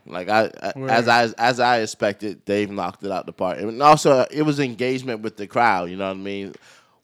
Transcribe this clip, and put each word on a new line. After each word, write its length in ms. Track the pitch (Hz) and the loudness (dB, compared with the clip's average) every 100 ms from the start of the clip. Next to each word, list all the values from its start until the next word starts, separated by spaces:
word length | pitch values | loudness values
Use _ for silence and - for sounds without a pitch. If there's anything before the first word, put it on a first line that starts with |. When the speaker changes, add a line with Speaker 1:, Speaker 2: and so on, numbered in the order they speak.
| - | -12
Speaker 1:
Like, 220 | 87 90 | -10 0
I, 220 | 107 107 - | 2 2 -2
I, 100 | 98 - | -8 -6
Speaker 2:
Word. 120 | 131 | 0
Speaker 1:
as 180 | 117 117 | 2 4
I, 200 | 120 117 104 | 4 4 2
as 220 | 120 123 | 0 2
I 200 | 123 123 | 2 2
expected, 640 | 110 - 107 101 104 90 | 0 -2 -2 -2 -8 -10
Dave 260 | - 101 101 | -2 0 0
knocked 320 | 101 90 - | -4 -6 -6
it 60 | 98 | -6
out 160 | 92 - | -6 -6
the 60 | |
park. 260 | - 92 78 | -4 -4 -4
And 240 | 104 113 | -6 0
also, 440 | 147 151 160 131 - | 4 4 4 2 2
it 120 | 143 | 0
was 180 | 151 143 | -2 0
engagement 600 | 135 113 123 131 127 110 | -4 -4 -4 -4 -6 -8
with 140 | 110 - | -8 -10
the 100 | 101 | -6
crowd, 440 | 120 117 95 90 | 2 2 2 -2
you 60 | 92 | -6
know 80 | 95 | -6
what 80 | 95 | -6
I 40 | |
mean? 340 | 98 101 98 - - - _ _ | -8 -8 -10 -14 -20 -20 _ _